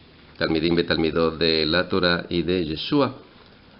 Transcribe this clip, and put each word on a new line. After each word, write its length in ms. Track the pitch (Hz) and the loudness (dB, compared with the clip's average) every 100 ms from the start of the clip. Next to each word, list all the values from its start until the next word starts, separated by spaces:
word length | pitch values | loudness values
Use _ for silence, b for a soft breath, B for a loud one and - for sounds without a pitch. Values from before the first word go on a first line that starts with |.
| - - - - | -20 -20 -20 -6
Talmidim 380 | - 80 82 | -2 0 2
Betalmidot 640 | 85 82 80 80 78 82 80 | 2 2 0 0 2 0 0
de 260 | 82 80 | 0 2
la 240 | 78 87 90 | 2 0 0
Torah 380 | 95 87 87 - | 0 0 0 -2
y 140 | 87 | -2
de 240 | 80 92 78 | 0 -2 -2
Yeshua. 480 | 78 - 147 120 117 B B B B B | -6 -2 0 0 -4 B B B B B